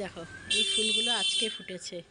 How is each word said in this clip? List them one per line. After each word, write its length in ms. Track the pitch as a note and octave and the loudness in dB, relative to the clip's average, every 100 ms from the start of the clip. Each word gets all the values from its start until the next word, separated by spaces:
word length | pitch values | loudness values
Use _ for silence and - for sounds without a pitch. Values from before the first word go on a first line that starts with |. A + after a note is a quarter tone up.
দেখো, 200 | F#3 F3 E3 - - G#4 | -6 -8 -12 -12 0 2
এই 80 | G#4+ | 4
ফুলগুলো 380 | A#4 A3 A3 - A3+ | 4 4 2 2 2
আজকে 240 | F#3+ - A3 - | 2 2 0 -2
ফুটেছে। 440 | F3+ F#3 - F3 - | -10 -10 -10 -10 -12